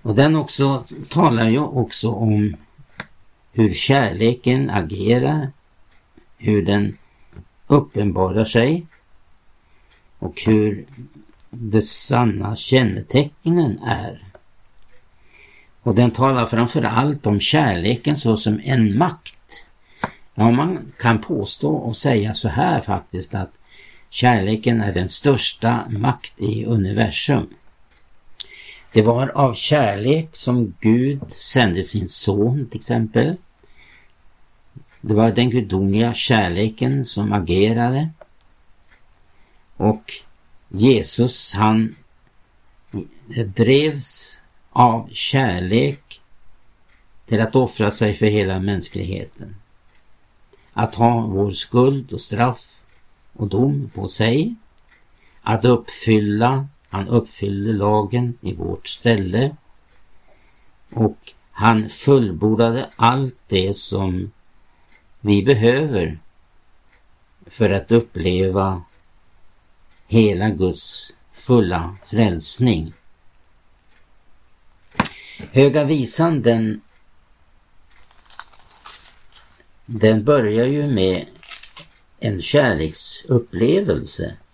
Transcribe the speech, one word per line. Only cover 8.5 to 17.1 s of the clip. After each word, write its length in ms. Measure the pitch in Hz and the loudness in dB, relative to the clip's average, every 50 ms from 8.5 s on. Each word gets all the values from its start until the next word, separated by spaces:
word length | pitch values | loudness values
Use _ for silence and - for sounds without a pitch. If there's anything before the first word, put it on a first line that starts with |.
| - 117 117 135 165 180 165 - _ _ _ _ - - _ _ - _ _ - _ _ _ _ _ _ _ _ _ _ _ _ _ - | 2 2 2 2 0 -2 -4 -12 _ _ _ _ -20 -20 _ _ -20 _ _ -20 _ _ _ _ _ _ _ _ _ _ _ _ _ -12
och 240 | 98 87 - - - | -12 -10 -10 -4 2
hur 400 | 107 110 107 107 107 98 - - - - - 123 - _ - - - _ _ - - | 2 4 4 4 0 -2 -6 -12 -16 -18 -20 -20 -20 _ -20 -20 -20 _ _ -20 -18
de 300 | - 120 117 107 101 110 | -14 -10 -6 0 2 2
sanna 760 | 107 - - - - - 135 120 120 110 101 98 95 101 110 | 2 2 -4 -4 -2 0 0 2 2 0 0 -2 -6 -6 -6
kännetecknen 1200 | - - - 131 131 123 107 - 104 - - - 135 147 147 - - _ 165 170 175 160 120 98 - | -8 -2 2 2 2 2 2 -2 -6 -8 0 0 0 0 0 -6 -6 _ 0 2 2 2 0 -2 -4
är. 460 | - 117 113 87 - - - - - - _ - _ - _ - - - _ - - - - - _ _ _ _ - - _ - - _ _ - _ _ _ _ | -4 -6 -4 -4 -6 -10 -12 -14 -20 -20 _ -20 _ -20 _ -20 -20 -20 _ -20 -20 -20 -20 -20 _ _ _ _ -20 -20 _ -20 -20 _ _ -20 _ _ _ _
Och 120 | _ 120 98 | _ 0 2
den 160 | 110 123 117 | 4 2 2
talar 360 | 113 117 127 135 135 127 117 | 2 2 0 2 2 0 -2
framför 360 | 110 - 110 123 120 - 156 | 0 0 0 0 0 0 -2
allt 440 | 113 - 107 110 135 147 | -2 0 0 0 0 0